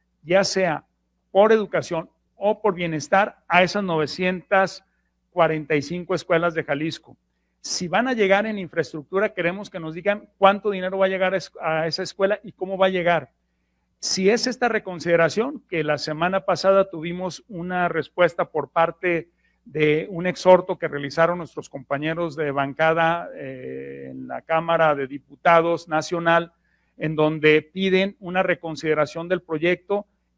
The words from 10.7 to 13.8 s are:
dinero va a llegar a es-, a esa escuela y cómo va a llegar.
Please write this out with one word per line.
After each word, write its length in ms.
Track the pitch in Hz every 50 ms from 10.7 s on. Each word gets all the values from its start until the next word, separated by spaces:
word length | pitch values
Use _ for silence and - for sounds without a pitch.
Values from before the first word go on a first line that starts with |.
dinero 260 | 196 185 185 185 190
va 100 | 190 190
a 20 | 190
llegar 260 | 190 185 190 185 190
a 20 |
es-, 160 | 185 - - - -
a 260 | - 160 160 156 160
esa 160 | 165 151 - 185
escuela 360 | - - - 196 196 208 - -
y 100 | 196 -
cómo 260 | - 190 185 196 185
va 80 | 190
a 40 | 190
llegar. 400 | 190 180 170 170 175 156 139 - _ _ _ _ _ _ _ _ _ _